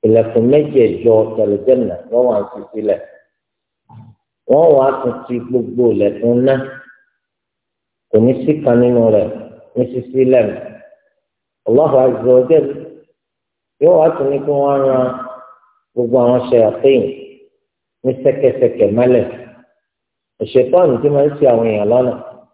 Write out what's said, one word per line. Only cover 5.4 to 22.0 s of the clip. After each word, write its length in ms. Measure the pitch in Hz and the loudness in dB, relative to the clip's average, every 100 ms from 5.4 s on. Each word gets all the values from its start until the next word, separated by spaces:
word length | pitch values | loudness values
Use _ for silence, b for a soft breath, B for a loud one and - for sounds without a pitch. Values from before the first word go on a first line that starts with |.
| 117 123 120 117 120 | -4 -4 -4 0 0
ilẹ̀kùn 500 | 101 101 101 117 123 | 2 -2 -2 -2 0
náà. 200 | 131 131 135 - - _ _ _ _ _ _ _ _ _ _ _ _ | 0 -2 -4 -16 -20 _ _ _ _ _ _ _ _ _ _ _ _
Kò 40 | 107 | 0
ní 180 | 117 131 | 2 0
sí 160 | - 151 | -2 -2
kan 200 | 143 120 | 0 2
nínú 300 | 123 120 113 | 2 2 2
rẹ̀ 200 | 104 - - - - _ | 2 -2 -8 -16 -20 _
ní 120 | - 120 | -6 -4
ṣíṣí 360 | 127 120 131 | -6 -6 -2
lẹ́nu. 300 | 131 127 107 85 76 - - _ _ _ _ _ _ _ - | 0 2 -2 -6 -16 -20 -20 _ _ _ _ _ _ _ 0
Allahu 320 | 120 156 135 | 2 4 2
Azza 240 | 131 117 120 | 2 0 2
wa 160 | 127 | 2
Jalla 340 | 127 156 139 - - - _ _ _ _ _ _ _ _ | 4 0 0 -8 -16 -20 _ _ _ _ _ _ _ _
yóò 140 | 151 175 | 2 4
wá 120 | 160 | 2
tún 200 | 160 139 | 0 -4
ní 100 | 143 | -4
kí 120 | 143 | -4
wọ́n 300 | 143 139 139 | -2 0 0
ran 260 | 135 131 127 123 - - - _ _ _ _ 120 | 0 0 -2 -6 -14 -18 -20 _ _ _ _ -6
gbogbo 220 | 120 127 | -2 2
àwọn 240 | 120 123 | 2 0
ṣayatín 580 | 123 123 107 90 135 131 104 - - - _ _ _ _ _ _ | 0 2 2 2 2 2 0 -8 -18 -20 _ _ _ _ _ _
ní 100 | 127 | -6
ṣẹ̀kẹ̀ṣẹ̀kẹ̀ 760 | 123 139 - 135 - 123 - 104 | -2 -2 0 0 2 -2 0 0
mọ́lẹ̀. 340 | 110 127 123 98 - - - _ _ _ _ _ _ _ _ | 2 2 2 0 -10 -20 -20 _ _ _ _ _ _ _ _
Àṣetánì 540 | 110 127 127 175 175 120 | -2 0 2 2 2 0
tí 100 | 147 | 0
máa 160 | 143 143 | 0 -2
ń 40 | |
ṣì 120 | 143 139 | 0 2
àwọn 200 | 113 113 | 2 0
èèyàn 220 | 107 104 | -2 0
lọ́nà. 240 | 123 | 0